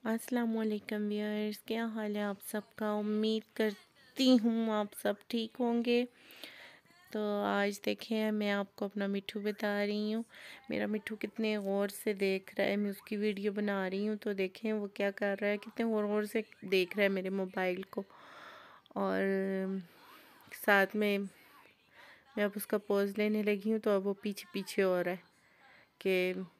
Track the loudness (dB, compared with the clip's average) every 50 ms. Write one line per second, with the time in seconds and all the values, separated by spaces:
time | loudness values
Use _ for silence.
0 | _ -2 -2 -2 -2 -2 -2 0 0 0 0 0 0 0 -2 -2 -4 -6 -4 -2
1 | -2 -2 -2 -2 -2 -2 -2 -2 -2 -4 -6 -8 -6 -6 -4 -2 -2 -2 -4 -4
2 | -4 -2 -2 -2 -2 -2 -4 -6 -8 -6 -6 -6 -6 -8 -8 -4 -2 0 0 0
3 | 0 0 0 2 2 2 2 0 -2 _ _ 0 0 0 0 -4 -14 _ _ _
4 | -20 -20 -2 4 6 8 8 8 6 4 2 2 0 2 2 0 0 -2 -4 -4
5 | -2 -2 -2 -2 -6 _ -4 -2 -2 -4 _ -2 0 0 2 2 2 4 4 4
6 | 2 0 _ -20 -20 -20 -20 -20 -20 -20 -18 -20 -20 -20 -20 -20 _ _ -20 -20
7 | -20 -10 -6 -4 -2 0 0 0 2 2 2 4 2 2 0 -2 -2 -2 -2 -2
8 | -2 -2 0 0 2 2 0 0 2 2 2 0 0 -4 _ -6 -6 -4 -2 -2
9 | -2 0 -2 -2 -4 -6 -8 -4 -4 -4 -4 -2 -2 -2 0 0 0 0 0 -2
10 | -2 -2 -2 -4 -4 _ -14 -20 -18 -18 -18 -20 -10 -6 -4 -2 -2 0 -2 -4
11 | -4 -6 -8 -6 -8 -8 -4 -2 0 0 0 0 0 0 0 2 0 0 -2 -4
12 | -2 -2 0 2 2 2 0 0 -2 -8 -2 0 0 2 2 0 0 -2 -4 -6
13 | -8 -6 -4 0 0 0 0 0 -2 -2 -2 0 -2 0 0 0 -2 -2 -2 -2
14 | -2 -2 -2 -2 -4 -4 -2 0 -2 -2 -2 -4 -4 -2 -2 -2 -4 -6 -4 -2
15 | -2 -2 0 0 -2 -2 0 0 0 0 0 0 -4 -12 -6 -2 -2 0 2 0
16 | 0 2 0 0 0 0 -2 -4 -4 -4 -12 _ -6 2 2 2 2 2 2 2
17 | 2 2 2 2 -2 -2 -2 -2 -2 -2 -2 -2 -2 0 -2 -2 -6 -8 -8 -8
18 | -8 -8 -14 -20 -20 -20 -20 -20 -18 -18 -20 -20 -20 -20 -20 -20 _ _ -4 -2
19 | 0 0 2 2 2 2 2 0 0 0 0 -2 -2 -2 -4 -4 -6 -10 -18 -20
20 | -20 -20 -20 -20 -20 -20 -20 -20 -20 -20 -16 -4 4 6 6 6 6 4 2 0
21 | 0 2 2 0 -2 -4 -10 -16 -20 -20 -20 -20 -20 -20 -20 _ _ _ _ -20
22 | -20 -20 -20 -20 _ _ -2 0 0 0 0 -4 -4 0 -2 -2 2 2 2 2
23 | 2 0 0 0 0 2 2 2 2 0 0 0 2 0 0 2 2 4 2 4
24 | 2 0 -4 -2 -4 -6 -6 -6 -10 -8 -6 -6 -6 -2 0 2 4 4 4 2
25 | 2 0 -2 -4 -8 _ _ _ _ _ _ _ -20 -20 -20 -20 -20 _ _ _
26 | 0 2 2 4 2 2 0 -4 -8 -10 _ _